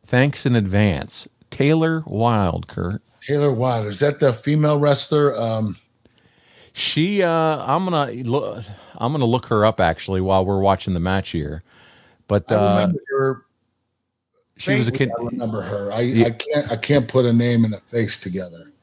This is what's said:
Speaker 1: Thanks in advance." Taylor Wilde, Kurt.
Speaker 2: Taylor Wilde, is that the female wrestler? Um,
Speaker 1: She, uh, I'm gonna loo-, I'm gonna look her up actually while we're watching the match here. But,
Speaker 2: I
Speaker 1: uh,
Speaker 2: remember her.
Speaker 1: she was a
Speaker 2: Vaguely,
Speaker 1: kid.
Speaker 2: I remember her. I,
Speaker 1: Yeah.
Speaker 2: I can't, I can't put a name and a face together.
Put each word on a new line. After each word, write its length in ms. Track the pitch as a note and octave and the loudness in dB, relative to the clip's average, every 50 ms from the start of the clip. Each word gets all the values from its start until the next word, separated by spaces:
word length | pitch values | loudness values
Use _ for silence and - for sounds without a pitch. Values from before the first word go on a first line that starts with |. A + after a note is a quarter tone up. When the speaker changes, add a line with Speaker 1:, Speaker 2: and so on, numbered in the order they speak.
| _ | _
Speaker 1:
Thanks 400 | - - B2 C3+ D3 C#3+ - - | 0 2 2 2 2 0 -2 0
in 100 | B2+ B2 | 2 2
advance." 720 | A#2 G2+ F#2+ F#2+ G2+ G#2+ G#2 E2+ C2+ - - - - - - _ _ _ _ | 2 2 2 2 4 4 4 2 -2 -6 -10 -12 -16 -16 -16 _ _ _ _
Taylor 540 | - - C3+ C#3+ D#3+ D#3+ D#3+ D#3+ D#3+ D#3+ D#3 | -4 0 2 2 4 2 2 0 0 -4 -4
Wilde, 600 | - G2 G#2 A2+ A#2+ A#2 G#2+ G2 F2 E2 F2 F2+ | -6 -2 0 2 2 2 2 2 0 0 -4 -6
Kurt. 340 | - - F#2 F2+ F2 G2 - _ _ _ _ - | -8 -8 -6 -6 -4 -6 -8 _ _ _ _ -6
Speaker 2:
Taylor 260 | - C#3+ C#3+ D3 C#3+ | -2 0 2 2 0
Wilde, 360 | C3 A#2 B2+ B2+ A#2+ A2+ G#2+ | 0 0 0 0 0 -2 -4
is 120 | G#2 G2+ G2 | -6 -2 0
that 200 | C#3+ D3 C#3+ - | 0 0 0 2
the 140 | D3 C3+ A#2+ | 2 0 0
female 460 | - - C#3+ D3+ D3+ D3+ D3+ D3+ D3 | 0 -2 0 0 2 2 2 2 2
wrestler? 560 | D3 D3 C#3 - - - D#3 D3+ D3 C#3+ B2 A2 | 2 2 2 2 0 0 2 2 2 2 0 -2
Um, 380 | A#2 A2+ A2+ A2 A2 G#2 F2+ - _ _ _ _ _ _ _ _ _ _ _ _ _ _ _ - - _ _ | -2 -2 -2 -2 -2 -4 -6 -10 _ _ _ _ _ _ _ _ _ _ _ _ _ _ _ -20 -20 _ _
Speaker 1:
She, 500 | - - - - D3 D#3+ F#3+ G#3 G3+ F#3 | -6 -6 -2 0 0 0 2 2 2 2
uh, 400 | E3+ E3 E3 D#3+ D#3+ D#3 C#3 - | 2 2 2 2 0 0 -2 -2
I'm 200 | B2+ C#3 E3+ F#3+ | -2 0 0 0
gonna 260 | F#3 F3 D#3 C#3+ B2 | 0 0 0 -2 -2
loo-, 500 | A2 B2 C3 A#2 A#2+ D3 A2+ G2+ - A#2+ A2 G#2+ G2+ - - - - | -4 -8 -4 -2 -2 -2 -2 -4 -8 -10 -12 -14 -18 -20 -20 -20 -8
I'm 140 | - A2+ B2 D#3 | -4 -2 -2 0
gonna 120 | D3+ B2+ | 2 2
look 200 | A2+ A#2+ B2+ - | 2 2 2 0
her 200 | - A#2 G#2+ G#2 | 0 2 4 4
up 140 | A2 A2 - | 4 4 4
actually 400 | F#2 E2 D#2+ - - - F#2+ F#2+ | 2 0 0 -2 -4 -4 -2 -2
while 220 | F#2 F#2+ F#2+ F#2+ F#2+ | 0 2 2 2 2
we're 140 | F#2+ G2 F#2+ | 2 0 2
watching 340 | G2 G2 G2 F#2+ - G2 F#2 | 2 2 2 0 0 -4 -2
the 60 | E2+ | -2
match 300 | E2+ F#2 F#2+ F#2+ - - | 0 0 -2 -2 -2 -4
here. 320 | - E2 D2 C#2+ D2 D#2 - _ _ - - - _ _ _ _ _ _ _ | -6 -6 -6 -6 -8 -12 -14 _ _ -20 -20 -20 _ _ _ _ _ _ _
But, 240 | - G2+ G#2 - - | -2 -2 -2 0 0
Speaker 2:
I 40 | A2+ | 0
Speaker 1:
uh, 200 | G#2+ G#2 G2+ G2+ | 2 2 4 2
Speaker 2:
remember 240 | G2 F2+ F#2 F2 - - - C3+ | 2 2 0 -2 -4 -6 -4 -2
her. 280 | C3+ C3+ C3+ C3 C3 _ _ _ _ _ _ _ _ _ _ _ _ _ _ _ _ _ _ _ _ _ _ _ | 0 0 -2 -2 -6 _ _ _ _ _ _ _ _ _ _ _ _ _ _ _ _ _ _ _ _ _ _ _
Speaker 1:
she 200 | - - - - | -10 -2 0 0
was 100 | B2+ A#2 | 2 2
a 40 | A#2 | 0
Speaker 2:
Vaguely, 160 | B2 - C#3 | 0 0 -2
Speaker 1:
kid. 60 | A#2+ A#2 - | -2 -2 -6
Speaker 2:
I 40 | A#2 | -6
remember 380 | A#2+ A#2+ - A#2+ A2 A2 G#2+ | -6 -6 -6 -6 -4 -4 -6
her. 300 | F2+ F2 G#2 G2+ G2+ G2+ | -6 -6 -6 -6 -6 -4
I, 100 | G2+ A2+ | -2 -2
Speaker 1:
Yeah. 240 | A#2+ B2 B2+ A#2 A#2 | -2 0 4 4 2
Speaker 2:
I 40 | A#2 | 2
can't, 400 | A2+ - - - D3+ D3 C#3+ - | 2 -4 -6 -2 -2 -2 -2 -2
I 40 | - | -6
can't 320 | A2 - - D3 C#3+ A#2+ | -6 -2 0 0 0 0
put 180 | A#2 - C3 B2 | 2 0 2 2
a 60 | A#2+ A#2 | 4 4
name 300 | A#2 A#2+ A#2+ A#2+ A#2 A#2 | 2 2 2 2 2 2
and 100 | G#2+ G#2+ | 2 0
a 60 | G2 | -8
face 380 | _ _ - A#2 A2+ - - - | _ _ -4 -2 -2 -2 -4 -6
together. 520 | - F#2+ F2 F#2+ F2+ F2 E2 E2+ F#2 G2 _ _ | -6 -8 -8 -8 -8 -10 -16 -20 -20 -20 _ _